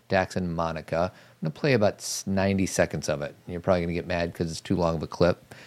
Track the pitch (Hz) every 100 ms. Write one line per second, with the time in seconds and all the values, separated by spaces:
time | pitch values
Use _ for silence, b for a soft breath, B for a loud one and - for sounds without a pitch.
0 | - 98 92 - 90 85 82 80 78 80
1 | 90 - - _ 160 - 151 123 101 -
2 | - - - 95 98 98 95 - 87 80
3 | 73 76 71 - - 87 90 90 87 85
4 | 80 87 85 - 85 78 - 92 85 82
5 | 78 - 87 - - B